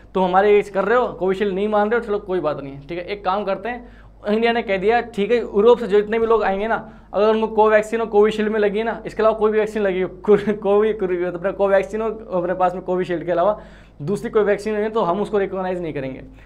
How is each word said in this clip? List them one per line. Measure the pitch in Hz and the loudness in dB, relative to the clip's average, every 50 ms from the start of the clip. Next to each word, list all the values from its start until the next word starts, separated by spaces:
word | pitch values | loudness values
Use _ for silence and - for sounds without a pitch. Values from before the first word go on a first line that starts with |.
| - - - | -16 -6 -2
तुम | 190 190 | 0 0
हमारे | 180 180 190 202 208 208 | 2 4 4 6 6 6
ये | 208 196 | 4 4
कर | 202 - 190 196 | 2 -2 -2 0
रहे | 196 226 254 | 2 2 2
हो, | 247 208 | 2 0
कोविशील्ड | 160 - 175 185 190 190 214 208 185 | -2 -2 -2 -2 0 0 0 -2 -2
नहीं | 185 202 214 | -2 -2 0
मान | 214 208 208 214 | 2 2 2 2
रहे | 233 240 | 0 -2
हो, | 226 | -2
चलो | - 202 208 | -2 -4 -4
कोई | 208 - 185 185 | -4 -4 -4 -2
बात | 151 151 143 139 | -2 -2 -4 -4
नहीं | 139 139 139 | -8 -12 -12
है, | 143 | -14
ठीक | - - 175 175 | -12 -10 -8 -8
है, | 180 | -6
एक | - 208 202 202 | -8 -8 -6 -4
काम | 180 185 208 208 | -2 -2 -2 -2
करते | 185 196 185 190 226 | -4 -4 -4 -4 -8
हैं।" | 247 240 240 - - - - - - - - 208 | -8 -8 -12 -18 -20 -20 -20 -20 -20 -10 -4 -2
इंडिया | 208 220 226 233 | 0 2 2 2
ने | 233 233 | 0 0
कह | 226 226 196 190 | 0 -2 -2 0
दिया, | 185 208 233 240 | 2 2 2 2
"ठीक | 233 240 - - 202 196 | 0 -2 -4 -4 -2 0
है, | 240 240 | 0 0
यूरोप | 208 - - 202 202 233 240 - | -2 -2 0 4 6 6 6 4
से | 226 196 | 2 2
जो | 190 208 | 2 2
इतने | 208 208 214 226 | 2 2 0 0
भी | 226 | 2
लोग | 220 226 214 208 | 2 2 2 2
आएंगे | 190 190 196 208 226 | 0 -2 -2 -2 -2
ना, | 226 190 - - - - - - - | -2 -4 -6 -8 -18 -20 -16 -6 -2
अगर | - 208 220 | 0 2 2
उनको | 220 220 220 214 | 2 2 0 0
कोवैक्सीन | 220 208 214 214 214 214 208 214 - 226 | 2 4 4 6 6 4 2 2 -2 -4
और | 226 220 | -2 0
कोविशील्ड | 214 208 208 214 214 214 214 208 | 4 4 4 4 4 0 -2 -2
में | 214 220 | 0 0
लगी | 208 202 190 208 | 0 0 0 -2
है | 226 | -4
ना, | 233 208 170 - | -4 -6 -6 -8
इसके | 175 - - 214 | -10 -4 0 2
अलावा | 220 220 - | 2 2 2
कोई | 208 220 | 2 2
भी | 214 214 | 2 2
vaccine | 214 214 214 226 208 | 0 0 -2 -2 0
लगी | 196 185 185 | 0 0 0
हो, | 185 175 - - - | -2 -4 -6 -4 2
को-, | - 208 202 202 220 208 208 | 4 4 4 4 0 -4 -2
कोवी-, | - 190 202 208 214 220 214 220 | 0 2 4 4 4 2 0 -2
कोवी-, | 196 180 180 175 175 | -2 -2 -2 -2 -2
अपना | 180 175 175 175 196 | -4 -4 -4 -4 -4
कोवैक्सीन | 185 190 196 196 196 196 190 190 202 214 | -2 0 2 4 4 2 2 0 -4 -4
और | 220 220 214 220 - - 180 | -4 -4 -6 -8 -8 -6 -4
अपने | 180 175 175 185 | -2 -2 -2 0
पास | 180 185 180 180 | 0 0 0 0
में | 190 180 | -2 -4
कोविशील्ड | - 180 180 185 - 175 160 151 | -4 -2 -2 -2 -2 -4 -4 -2
के | 165 | -2
अलावा | 175 170 170 - 214 208 - - - - - - - - | 0 2 2 2 0 -2 -6 -18 -20 -20 -20 -20 -16 -10
दूसरी | 143 147 202 202 - 233 | -6 -4 -4 -4 -4 -2
कोई | 220 220 208 | 0 0 2
vaccine | 196 202 202 - 220 214 | 2 0 -2 -2 -4 -4
है | 214 208 220 | -2 -2 -2
तो | 214 226 | 0 -2
हम | 202 170 170 208 | 0 0 0 -2
उसको | 202 - 208 202 | -2 -2 -2 -2
recognize | 196 185 190 190 185 185 185 180 | -2 -2 -4 -6 -4 -4 -4 -4
नहीं | 175 160 147 | -6 -6 -8
करेंगे।" | 147 135 131 131 127 131 - - - - | -6 -8 -8 -10 -12 -16 -18 -20 -20 -20